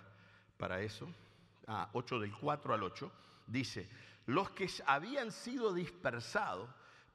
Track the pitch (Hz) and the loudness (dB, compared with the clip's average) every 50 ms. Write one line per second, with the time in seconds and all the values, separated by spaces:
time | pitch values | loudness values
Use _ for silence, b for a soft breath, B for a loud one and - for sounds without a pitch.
0 | - - B B B B B B B B B - - 92 92 92 101 107 - - | -12 -18 B B B B B B B B B -2 0 0 0 0 0 -2 -4 -6
1 | - 165 170 - B B B B B B B B B - 107 98 87 - - 120 | -10 -10 -12 -14 B B B B B B B B B -4 -2 -2 -2 0 -2 -2
2 | - - 131 117 107 104 104 107 - 147 147 147 - 131 117 107 98 90 - - | -2 0 0 0 0 -2 -4 -2 0 0 0 2 2 2 2 4 2 0 -2 -4
3 | 139 - - B B B B B B B 107 131 127 - - 107 90 - B B | -8 -8 -10 B B B B B B B 0 0 0 0 -2 -6 -8 -8 B B
4 | B B B B B B 127 180 190 - - - 294 277 - - - 143 135 143 | B B B B B B 4 4 4 2 0 -2 -2 -2 -2 2 4 6 6 6
5 | 160 226 285 277 240 220 - - - 233 247 269 - 214 185 175 175 - - - | 4 0 -2 0 -2 -2 -4 -6 -4 -2 0 2 2 4 4 2 0 -2 -2 -2
6 | - 131 117 117 117 - - 202 208 156 92 92 104 123 - B B B B B | -2 0 0 -2 -2 0 0 0 2 0 -2 -4 -4 -8 -12 B B B B B
7 | B B | B B